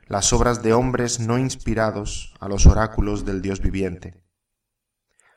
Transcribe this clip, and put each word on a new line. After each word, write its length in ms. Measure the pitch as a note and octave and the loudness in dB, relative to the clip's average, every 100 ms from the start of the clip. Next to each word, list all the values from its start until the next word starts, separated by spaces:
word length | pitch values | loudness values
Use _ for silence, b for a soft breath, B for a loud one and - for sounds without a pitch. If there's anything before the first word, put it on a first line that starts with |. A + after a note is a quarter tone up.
| b | b
las 260 | G2 - | -2 2
obras 300 | A#2+ A#2+ A2+ | 2 2 2
de 100 | A2 | 2
hombres 460 | A2+ B2+ B2 A#2+ A#2 | 2 2 -2 -4 -4
no 200 | A2+ A#2+ | -2 0
inspirados 1000 | C3 C3 - A2 A2 G2+ G2+ - - - | -2 -4 -4 -2 -2 -4 -8 -10 -14 -14
a 80 | G2 | -6
los 200 | G2 F#2+ | 6 6
oráculos 580 | - A2 A2+ G#2 G#2 | 6 0 -2 -2 -2
del 180 | G#2 G2 | -4 -4
Dios 180 | F#2+ G2 | -4 -4
viviente. 640 | - F#2+ F#2 F2+ F2+ - _ _ _ _ _ _ _ _ _ b b | -4 -2 -4 -6 -16 -20 _ _ _ _ _ _ _ _ _ b b